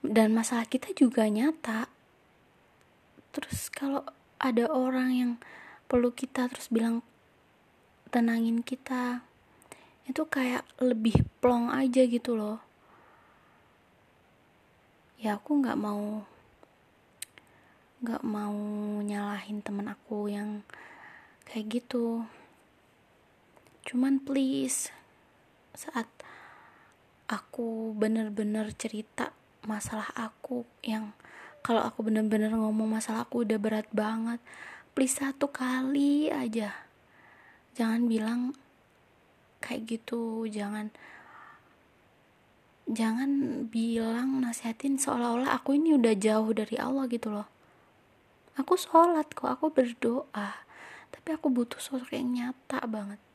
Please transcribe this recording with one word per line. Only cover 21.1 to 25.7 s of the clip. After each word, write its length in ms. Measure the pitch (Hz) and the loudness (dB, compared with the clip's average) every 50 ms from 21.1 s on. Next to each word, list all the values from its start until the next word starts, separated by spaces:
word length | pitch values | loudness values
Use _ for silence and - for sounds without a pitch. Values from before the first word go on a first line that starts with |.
| - - - - - _ - - | -20 -20 -20 -20 -20 _ -20 -10
kayak 320 | - 226 214 214 226 247 | -8 -8 -6 -4 -4 -6
gitu. 480 | - - - 247 233 233 226 226 226 220 - - - - - _ _ _ _ _ _ _ _ _ _ _ _ _ _ _ _ _ _ _ _ - _ - _ - - - | -6 -2 -2 0 0 0 -2 -2 -6 -8 -12 -20 -20 -20 -20 _ _ _ _ _ _ _ _ _ _ _ _ _ _ _ _ _ _ _ _ -20 _ -20 _ -16 -16 -4
Cuman 320 | - 247 254 269 277 269 | 0 0 2 4 2 2
please, 720 | 269 277 277 277 269 262 269 277 269 262 254 - - - - - - _ _ _ _ _ _ _ _ _ _ _ _ _ | 0 0 0 0 2 2 0 0 0 0 -2 -4 -6 -8 -12 -18 -20 _ _ _ _ _ _ _ _ _ _ _ _ _